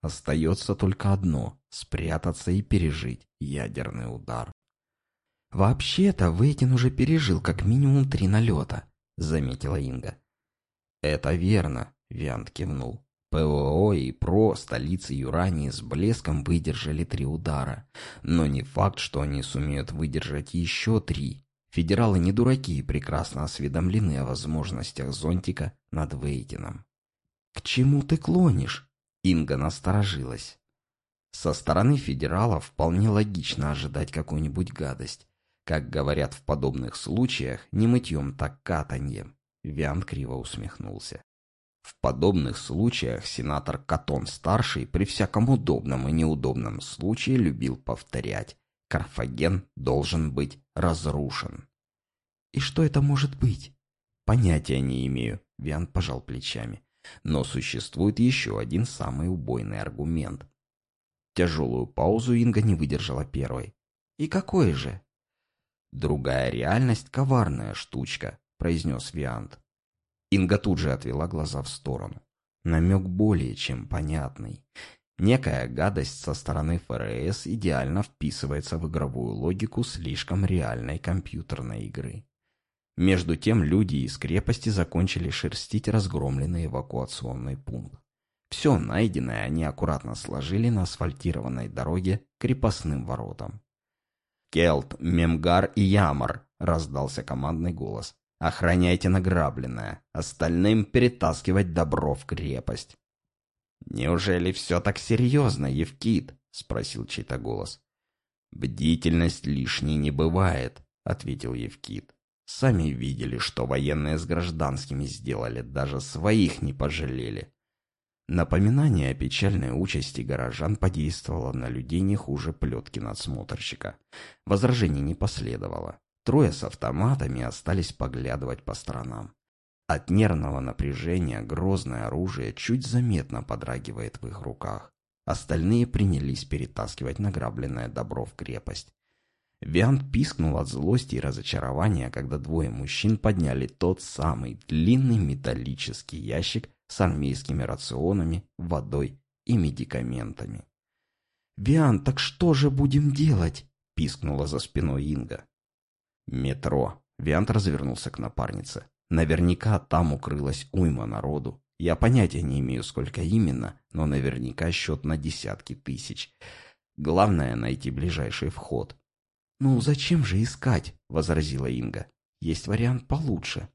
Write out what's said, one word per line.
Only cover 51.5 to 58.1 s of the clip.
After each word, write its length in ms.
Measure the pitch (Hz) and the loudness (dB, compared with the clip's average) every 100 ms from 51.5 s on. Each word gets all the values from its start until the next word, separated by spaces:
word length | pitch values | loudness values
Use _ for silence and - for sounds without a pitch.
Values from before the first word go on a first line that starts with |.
| - - _ _ _ _ _ _ _ _ | -12 -18 _ _ _ _ _ _ _ _
«И 60 | - | -4
что 220 | 139 - | -2 2
это 200 | 156 147 | 4 4
может 360 | 143 139 139 - | 4 4 0 2
быть?» 380 | 127 98 - _ _ _ _ _ | 0 0 -8 _ _ _ _ _
«Понятия 560 | - 113 101 78 - 65 | 2 6 6 4 2 0
не 260 | 67 64 65 | 2 0 -2
имею», 340 | 65 58 53 _ - | -2 -2 -6 _ -10
Виант 340 | 73 76 87 | -4 -4 -2
пожал 300 | - 82 64 | -2 -2 -4
плечами. 600 | - 62 - 57 57 53 _ _ - - | -8 -10 -6 -8 -8 -12 _ _ -20 -12
«Но 220 | - 73 | -2 0
существует 720 | 64 67 - 58 - - 98 | 0 -4 -4 -6 -8 0 0